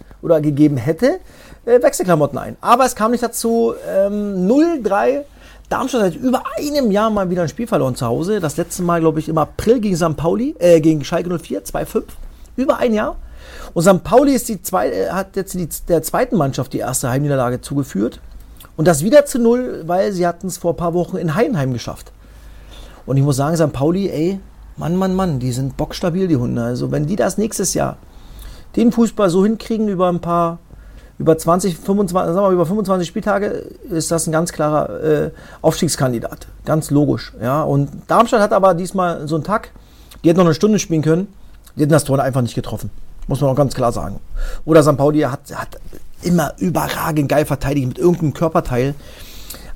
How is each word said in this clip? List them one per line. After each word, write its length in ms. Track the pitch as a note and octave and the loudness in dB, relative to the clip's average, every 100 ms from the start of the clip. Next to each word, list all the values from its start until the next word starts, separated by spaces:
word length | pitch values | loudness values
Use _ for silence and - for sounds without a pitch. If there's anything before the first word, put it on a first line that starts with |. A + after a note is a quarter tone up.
| - - | -20 -6
oder 200 | - E3 | 0 2
gegeben 360 | D3+ C#3+ D3+ C3+ | 2 2 2 2
hätte, 420 | A#2 D#3+ B3+ F#4 - - - - - | -2 0 2 0 -6 -20 -20 -10 2
äh, 160 | B3 | 4
Wechselklamotten 560 | C#4 - F#3 E3 C#3+ A#2+ | 4 2 2 2 2 -2
ein. 200 | G2+ A2 | -10 -4
Aber 240 | - A#3+ C4 | 2 4 4
es 100 | - | 2
kam 160 | A3 | 0
nicht 120 | A#3+ | 0
dazu. 500 | A#3+ - A3+ A#3 A3+ - - | -2 -4 -2 2 0 -2 -2
Ähm, 600 | F#3+ G3+ G#3 G#3 F#3+ F3+ | 0 0 0 -4 0 2
null 340 | C4+ E4 E4 | 4 4 2
drei. 420 | G#3+ G3 A#3+ C#4 C#4+ - - - - | 0 0 2 0 -4 -16 -20 -18 -6
Darmstadt 320 | - B3+ B3 | -4 -2 0
seit 140 | G3 E3 | 0 0
über 280 | B3 B3 B4+ D#5+ | 0 -2 -2 -6
einem 340 | D4 D4 B3 | -4 0 2
Jahr 180 | G3 A3 | 2 2
mal 200 | G#3 F#3 | 0 0
wieder 100 | F3+ | 0
ein 80 | E3 | -2
Spiel 160 | - A#3 | -4 -2
verloren 300 | F3+ C3 B2 | 0 0 -2
zu 100 | A#2+ | -2
Hause. 340 | B2+ E3+ G#3+ | -2 -2 -2
Das 160 | E3 C#3 | -2 -4
letzte 280 | F3 - | -6 -4
Mal, 180 | F3 E3+ | 0 2
glaub 160 | D#3+ D#3 | 2 0
ich, 120 | D#3 | -2
im 80 | D#3+ | -2
April 400 | D3 - - B3+ | -2 0 2 2
gegen 160 | G#3 F3 | 2 0
Sankt 220 | E3+ D3 | 0 0
Pauli, 380 | D#3 G3+ C4 D#4+ | -2 0 -2 2
äh, 200 | F3 E3 | 6 6
gegen 240 | D#3 D#3 | 6 2
Schalke 260 | C3+ E3+ F3 | 0 -4 -2
null 100 | F3 | -6
vier, 240 | - D4 | -6 -8
zwei 240 | - D3+ D3+ | -6 -6 -4
fünf. 180 | A3 - - - - - - | -4 -6 -12 -16 -18 -12 -4
Über 220 | C4+ - | 0 2
ein 160 | B3 | 2
Jahr. 220 | G#3+ A3 - - - - - - | 0 -2 -6 -12 -18 -18 -18 -8
Und 100 | - | 2
Sankt 200 | F3 F3+ | 4 4
Pauli 300 | - A#3 C#4+ | 4 4 4
ist 140 | C4 - | 2 -2
die 140 | G#3 | -8
zwei-, 280 | - F#3 F3+ | -4 -2 -2
äh, 200 | - F#3+ | -2 -2
hat 260 | E3+ F#3+ - | -4 -6 -6
jetzt 200 | F#3+ F3+ | -6 -6
die, 120 | E3+ - - | -6 -6 -2
der 160 | E3 | 0
zweiten 340 | E3 F3 B3+ G#3+ | 0 -2 0 0
Mannschaft 360 | C#3 C3 B2+ | 0 -2 -6
die 60 | A#2+ | -6
erste 300 | G#2+ B2+ C3 | -6 -4 -2
Heimniederlage 520 | C3 C#3+ C3+ B2 B2 | -2 0 0 0 -2
zugeführt. 580 | - C#3+ C3+ - G3 - - - - - - - | -4 -4 -4 -2 -4 -6 -16 -20 -20 -20 -12 0
Und 100 | D#3+ | 2
das 160 | E3 | 2
wieder 220 | F3+ D4 C#4+ | 6 6 6
zu 140 | B3+ | 4
null, 440 | A#3 A#3+ B3 - D#3+ | 2 2 0 -6 -2
weil 260 | F3+ G#3+ | 0 0
sie 160 | F#3+ F3 | 0 0
hatten's 300 | E3+ F#3+ - | -2 -6 -4
vor 160 | F3 | -2
ein 40 | E3 | -2
paar 160 | E3+ | 0
Wochen 240 | F3 E3+ D#3+ | 0 -2 -2
in 160 | E3+ | -2
Heidenheim 400 | D3+ D4+ G3+ C3 | 0 0 0 -2
geschafft. 380 | A#2+ - - - - - - - - - - - - - | -2 -6 -12 -14 -20 -20 -20 -20 -20 -20 -20 -20 -14 -2
Und 100 | C3+ | 2
ich 60 | |
muss 140 | C#3 C3+ | 2 2
sagen, 180 | C#3 E3 | 0 2
Sankt 200 | D#3 A#2+ | 0 2
Pauli, 340 | C#3+ F3+ G3 | 0 0 -2
ey, 300 | C#3 E3 G3 - - - - | 0 -2 -2 -8 -20 -18 -8
Mann, 180 | D3 F3+ | -4 0
Mann, 200 | F#3+ F#3 | 0 0
Mann, 240 | F#3+ C#3 | 0 0
die 120 | B2+ | -2
sind 260 | A#2+ C3+ - | -2 -4 -4
bockstabil, 500 | D3 - F#3 E3+ F#3+ | -6 -4 -2 0 0
die 80 | C#3 | 0
Hunde. 260 | B2 B2 | 0 -2
Also 300 | A#2 B2 C#3 | -2 -2 -2
wenn 160 | C#3 D3+ | -2 -2
die 80 | G3 | 0
das 220 | A3 F#3 | 0 0
nächstes 360 | A3 - F#3 | -2 -2 -2
Jahr, 240 | - C#3 - - - - - - - - - | -2 -2 -4 -14 -20 -20 -18 -18 -18 -8 2
den 160 | A#3 | 2
Fußball 380 | - A#3 - G3+ | 4 2 2 2
so 140 | F3 | 4
hinkriegen 440 | G3+ A3 - A3+ G#3+ | 2 0 -4 -2 -2
über 220 | F#3 F3+ | 0 0
ein 100 | F3 | 0
paar, 400 | F3 E3+ E3+ E3+ - - - - - - | -2 -2 -2 -4 -14 -20 -20 -20 -18 -4
über 200 | D#3 D#3+ | 0 2
zwanzig, 400 | D#3+ F3 G3 D#3+ | 2 0 0 -4
fünfundzwanzig, 560 | - G3+ G3+ F3 E3+ | -2 0 0 0 0
sagen 100 | E3+ | 2
wir 60 | G3+ | 2
mal, 40 | |
über 120 | F3+ D#3+ | 2 2
fünfundzwanzig 420 | G#3 F#3+ F#3+ E3+ | 0 0 -2 -2
Spieltage, 560 | - G3+ G3+ G3+ - - - C#4 | -4 -2 -2 -2 -6 -10 -16 -8
ist 220 | E3 D3+ | -4 -2
das 160 | E3 E3 | -2 0
ein 60 | |
ganz 180 | D#3 E3+ | -2 -2
klarer, 500 | - D3+ D3+ D3 - | -2 0 0 -2 -2
äh, 300 | D#3 D3+ D#3 - - - | 0 0 0 -8 -18 -4
Aufstiegskandidat. 880 | D#3+ D#3 E3 - C3+ A#2+ - - - - - | 0 0 0 0 -2 -2 -6 -12 -18 -10 -2
Ganz 260 | D#3 D3+ | -2 2
logisch, 400 | C#3+ C#3+ B2 - - | 2 2 0 -4 -8
ja. 220 | A2+ C#3+ | -4 -2
Und 260 | C#3+ C#3+ C#3+ - - | 0 0 -2 -4 0
Darmstadt 340 | F3 A3+ A#3+ | 2 4 4
hat 100 | G#3 | 2
aber 220 | G#3+ F#3+ | 4 4
diesmal 520 | E3+ F3+ F#3+ F3+ E3 D3 | 2 -2 -2 -2 -2 -4
so 100 | D#3+ | -4
einen 100 | C#3+ | -2
Tack, 260 | G#3+ - - - - - - | -4 -4 -20 -20 -20 -20 -2
die 60 | D#3 | 2
hätten 100 | E3+ | 6
noch 60 | F3 | 4
eine 80 | |
Stunde 240 | D#3 G#3 G#3+ | 4 4 2
spielen 240 | - D#3+ | 0 0
können, 280 | D#3 D#3+ G3+ - - - - - | 2 0 -2 -10 -20 -20 -10 -2
die 60 | |
hätten 100 | D3 | 2
das 100 | D#3 | 4
Tor 160 | - C3+ | 2 0
einfach 220 | C3 C3 | 0 0
nicht 140 | A#2+ - | -2 -2
getroffen. 340 | - G#2+ G#2 - - - - | -6 -6 -8 -10 -12 -10 -4
Muss 120 | C3+ | 0
man 100 | C#3+ | 0
auch 60 | C3 | 2
ganz 180 | C#3 | 0
klar 200 | - B2 | 2 0
sagen. 260 | A2+ - - - - - - - | 0 -4 -8 -8 -4 -4 -4 4
Oder 180 | E3 | 6
Sankt 160 | C#3+ C#3 | 6 4
Pauli 220 | C#3+ D3+ | 2 2
hat, 180 | C#3 C3+ - - | 0 -2 -10 -12
hat 240 | - - - - - - | -12 -12 -14 -14 -14 -8
immer 320 | - F3 C#3+ - | 0 2 0 -2
überragend 720 | C#3+ C#3+ D3 - - D3+ C3+ | -2 0 -2 -4 -2 0 2
geil 160 | C#3+ D3+ | 2 0
verteidigt 420 | C#3+ C#3 C#3+ B2+ | -2 -2 -2 -2
mit 100 | - | 0
irgendeinem 360 | F3 F3 D#3+ | 2 2 0
Körperteil. 600 | - E3 - D#3 B2 C3+ C#3+ - - - - - - - | 0 0 0 0 0 -2 -4 -12 -20 -18 -16 -16 -16 -14